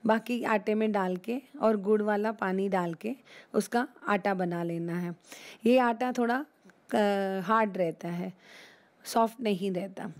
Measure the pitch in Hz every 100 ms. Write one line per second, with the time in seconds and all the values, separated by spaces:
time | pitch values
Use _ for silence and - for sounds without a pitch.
0 | 220 220 226 240 220 214 190 214 220 202
1 | 185 180 180 247 - 294 220 214 190 214
2 | 208 208 214 214 190 190 196 190 175 160
3 | 220 269 - - - 214 202 233 - -
4 | - 202 202 185 175 170 170 170 170 170
5 | 175 170 - - - - 226 254 247 226
6 | 254 247 233 254 302 _ 190 _ _ 220
7 | 208 202 196 190 175 220 214 185 170 -
8 | 170 175 185 - - - - - _ _
9 | - 233 226 - 226 190 196 180 190 190
10 | 196